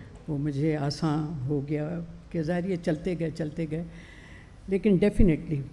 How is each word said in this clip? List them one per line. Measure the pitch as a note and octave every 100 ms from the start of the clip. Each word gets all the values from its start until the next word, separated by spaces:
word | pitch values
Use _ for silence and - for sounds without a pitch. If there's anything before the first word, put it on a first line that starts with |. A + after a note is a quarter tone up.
| - - -
वो | D3
मुझे | D3+ C3+ D#3+
आसान | D3+ C#3+ C#3+ D#3+ D3+ D3+
हो | D#3 B2+ D3
गया | C#3+ D3+ D3+ E3+ E3 - -
कि | E3+
ज़ाहिर | D#3 F3 F3+
ये | F3
चलते | F3 D#3 F#3+
गए, | E3 E3
चलते | - D#3 D3 D#3+
गए। | D#3 E3+ E3+ - - - - - - -
लेकिन | F#3+ G#3 F3+
definitely | G3+ G3+ G3 D3+ E3+ D3 C3+